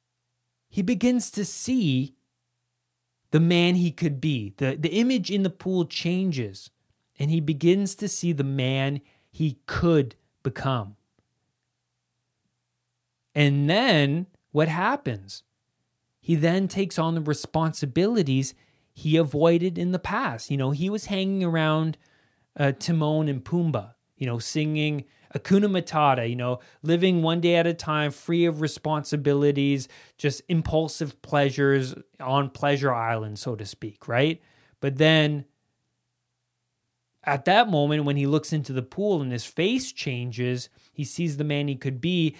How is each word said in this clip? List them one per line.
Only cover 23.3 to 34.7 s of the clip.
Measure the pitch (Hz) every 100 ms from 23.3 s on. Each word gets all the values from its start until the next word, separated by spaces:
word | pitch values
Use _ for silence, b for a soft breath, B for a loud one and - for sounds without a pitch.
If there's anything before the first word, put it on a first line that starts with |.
| 135
Pumbaa, | - 175 170 123 104 _ _ -
you | 131
know, | 117
singing | - 156 151 151 151 147 - b b
Hakuna | - - 190 208
Matata, | 185 170 160 147 127 117
you | 123
know, | 123 123 B B
living | 151 170 185 175
one | 160 170
day | 170 170
at | 165
a |
time, | 170 - 151 147
free | 139 - 170
of | 170 151
responsibilities, | 156 - 151 151 139 151 143 143 147 139 139 139 127 B B B
just | 147 135 -
impulsive | 170 - 156 160 - 151 -
pleasures | - 147 139 131 139 139 131 - - -
on | 131 135 139
Pleasure | - 143 139 139
Island, | 120 113 113 110 104
so | - 107
to | 107
speak, | - 110 - -
right? | 120 151 165 b b b